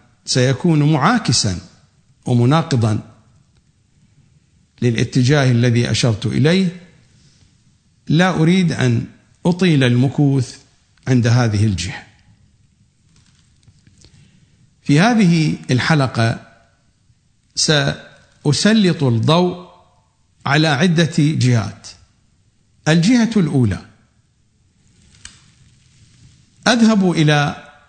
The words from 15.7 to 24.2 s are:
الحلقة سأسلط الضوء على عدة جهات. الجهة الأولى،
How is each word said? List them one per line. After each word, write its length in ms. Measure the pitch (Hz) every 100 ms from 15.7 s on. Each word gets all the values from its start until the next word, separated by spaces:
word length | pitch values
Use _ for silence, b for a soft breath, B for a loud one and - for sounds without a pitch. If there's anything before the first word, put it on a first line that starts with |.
الحلقة 800 | 127 - 156 127 120 113 - - _ _ _ _ _ _ _ _ _ _ -
سأسلط 1500 | - 147 143 151 - - _ _ 147 143 208 220 185 151
الضوء 640 | 135 113 117 170 180 180 - - _ _ _ _ _ _ -
على 220 | 151 160
عدة 460 | 135 185 165 165 -
جهات. 720 | 147 143 123 120 101 - - - _ _ _ _ _ _ _ _ 151
الجهة 420 | 170 175 247 220 214
الأولى، 480 | 151 139 113 87 - _ _ _